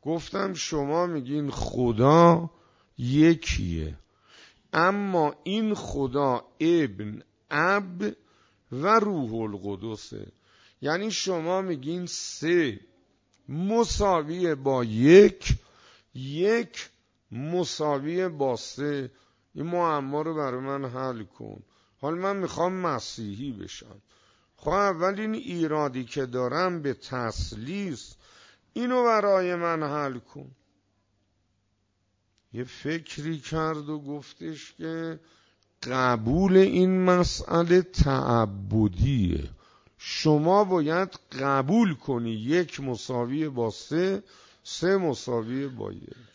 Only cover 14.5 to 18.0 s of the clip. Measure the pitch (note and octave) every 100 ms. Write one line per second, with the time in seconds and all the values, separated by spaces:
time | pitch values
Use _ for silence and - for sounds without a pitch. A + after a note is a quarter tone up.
14.5 | D3 C3+ C3 A#2+ A2 C3 F3+ G#3 - -
15.5 | - _ _ - - _ C3 C3 D3 F#3+
16.5 | A#3 A#3 - - _ _ _ _ A2 D3
17.5 | F3+ E3+ - D3+ C#3+